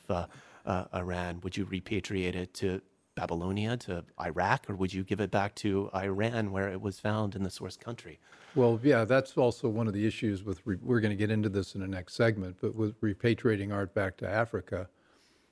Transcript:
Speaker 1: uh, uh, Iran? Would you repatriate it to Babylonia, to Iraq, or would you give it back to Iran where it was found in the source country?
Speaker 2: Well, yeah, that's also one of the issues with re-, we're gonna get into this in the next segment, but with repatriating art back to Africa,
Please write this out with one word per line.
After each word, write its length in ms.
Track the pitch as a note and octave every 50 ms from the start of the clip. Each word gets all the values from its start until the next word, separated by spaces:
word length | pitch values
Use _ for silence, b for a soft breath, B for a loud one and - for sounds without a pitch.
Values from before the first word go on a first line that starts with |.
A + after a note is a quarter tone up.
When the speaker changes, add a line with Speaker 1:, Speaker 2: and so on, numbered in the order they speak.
| -
Speaker 1:
uh, 200 | - G2 F2 E2+ B B B B B B B B
uh, 180 | - G2 F2+ - - -
Iran? 460 | F#2 F2+ F2+ F2+ F2+ F2 F2 E2+ F2
Would 160 | F#2 F#2+ -
you 80 | - F#2+
repatriate 680 | G2+ F#2+ F2+ F2+ - A2 G2 - - G#2+ F#2+ F2+ F2+ F2+
it 180 | F2+ F2+ - -
to 240 | - G2+ F#2+ F2+ F#2+ - _ _ _ _ _ _
Babylonia, 600 | - - E2+ E2 E2 F2 F#2 G2 G#2 G#2+ A2 B2
to 280 | A#2+ - - F2+ F2 E2+ - _ -
Iraq, 480 | - F2 D#2 F2 F2+ G2 B2 C3+ - -
or 60 | G2+
would 180 | F#2 F#2+ F#2 G2
you 100 | F#2+ F#2+
give 160 | - G#2 F#2+
it 120 | G#2 F#2
back 240 | - G2+ G2 G2+ -
to 340 | - - G#2 F#2+ G2 G2+ G2+
Iran 600 | - F#2+ F#2+ G2 F#2+ G2 G#2+ A#2 A#2+ A2+ A2 G2+
where 180 | F#2+ F#2+ G2 G2+
it 100 | F#2 F#2+
was 200 | G#2+ G#2 F#2 -
found 360 | - G#2+ G#2+ A2 G#2+ G2+ F#2
in 60 | F#2+
the 80 | F#2+ F#2
source 260 | - - - F#2 -
country? 440 | - - A2+ A#2+ - - E2 D2+ - B B B B B B B
Speaker 2:
Well, 260 | C#3+ B2 A#2+ A#2 A2 A#2+
yeah, 220 | D3 C3+ A#2 A2
that's 300 | G#2 B2+ C3+ C3 - -
also 320 | D#3 C3 A#2+ A2+ - - A#2+
one 180 | G#2+ A2+ A#2
of 60 | A2 F#2+
the 120 | G2+ G#2+
issues 380 | A2 G#2 - - G#2+ G2+ F#2+ G2
with 180 | G#2+ F#2+ - -
re-, 120 | - F#2+ E2+
we're 180 | - - B2 A#2
gonna 160 | G#2+ G#2+ G#2
get 160 | F#2+ G#2+ G#2
into 180 | A2 G#2+ G#2 G#2+
this 240 | F#2+ G2+ F#2+ - -
in 80 | G2
the 60 | F#2+
next 260 | F#2+ G2 F#2 F2+ - -
segment, 440 | - A#2+ A2+ A2 G2 F#2 F#2 F#2 -
but 140 | - G#2+ G#2+
with 260 | A2 A2 G#2 A2 -
repatriating 720 | - A2 G2 - - A#2+ A2+ - - A#2+ G#2+ G2 G2+ G2+ G#2
art 220 | G2+ G2+ F#2+ -
back 220 | G#2+ G2 F#2+ -
to 120 | - - F#2
Africa, 580 | G2 A2 A#2 A2+ - F#2+ - - G2+ F2 F2+ - b b b b b b b b b b b b